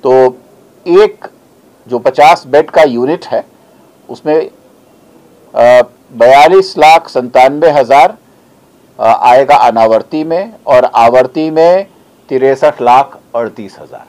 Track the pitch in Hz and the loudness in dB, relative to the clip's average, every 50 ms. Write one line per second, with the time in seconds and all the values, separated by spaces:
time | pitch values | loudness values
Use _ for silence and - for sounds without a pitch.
0 | - 127 131 131 131 127 127 - _ _ _ _ _ _ _ _ _ - 170 190 | -2 0 0 0 0 0 -2 -8 _ _ _ _ _ _ _ _ _ 0 0 2
1 | 214 202 415 _ - - _ _ _ _ _ _ _ _ _ _ _ 117 123 120 | 2 0 -4 _ -20 -20 _ _ _ _ _ _ _ _ _ _ _ -10 -10 -6
2 | - 135 - - 143 156 170 - - 131 131 147 160 - - - 160 143 120 120 | -6 -4 0 2 2 2 2 0 -4 -2 -2 -2 -2 -2 0 0 0 0 0 -4
3 | 123 139 165 175 - - 120 110 - _ _ _ _ _ _ _ _ _ _ _ | -4 -4 -6 -8 -8 -10 -10 -10 -10 _ _ _ _ _ _ _ _ _ _ _
4 | _ - 123 - _ 151 151 160 147 - _ _ _ _ _ _ _ _ _ _ | _ -20 -20 -12 _ -4 -4 -4 -4 -6 _ _ _ _ _ _ _ _ _ _
5 | _ _ _ _ _ _ _ _ _ _ - 127 117 120 123 123 117 - _ _ | _ _ _ _ _ _ _ _ _ _ -4 0 2 2 4 2 0 -2 _ _
6 | _ _ 135 113 117 123 165 180 - 165 185 190 190 - - - 151 156 165 170 | _ _ -4 0 2 2 4 4 4 4 4 2 0 0 -2 0 2 4 4 2
7 | - - - 131 123 120 - 131 131 135 143 151 160 165 147 147 127 117 135 143 | 0 -6 -8 -8 -8 -2 0 2 2 2 0 0 -2 0 0 0 0 2 2 2
8 | 160 190 220 _ _ _ _ _ _ _ _ _ _ _ _ _ _ _ _ - | 2 0 -2 _ _ _ _ _ _ _ _ _ _ _ _ _ _ _ _ -4
9 | 110 113 113 - - 123 123 135 139 - 143 139 123 120 110 113 113 110 113 110 | -2 -2 -2 0 0 2 2 2 2 2 0 2 2 0 0 0 0 0 0 -2
10 | - _ - 156 156 160 165 180 196 233 - - _ - 135 123 123 - - 117 | -4 _ -10 -10 -8 -6 -6 -8 -8 -10 -16 -16 _ 0 0 0 0 0 0 0
11 | 117 117 123 127 127 131 - 156 156 160 156 160 160 170 180 190 202 _ _ _ | 0 2 2 0 -2 -2 -4 -8 -8 -4 -2 0 0 2 0 -2 -4 _ _ _
12 | _ _ _ _ _ _ - 127 135 135 135 135 160 151 - - 123 120 123 131 | _ _ _ _ _ _ -6 -2 -2 -2 -2 0 -2 -4 -4 -2 -2 0 0 0
13 | 139 - - - _ _ - 117 117 110 - - 104 95 - - 78 _ 65 - | 0 -2 -10 -20 _ _ -10 -8 -8 -8 -12 -16 -20 -20 -20 -20 -20 _ -20 -20
14 | - | -20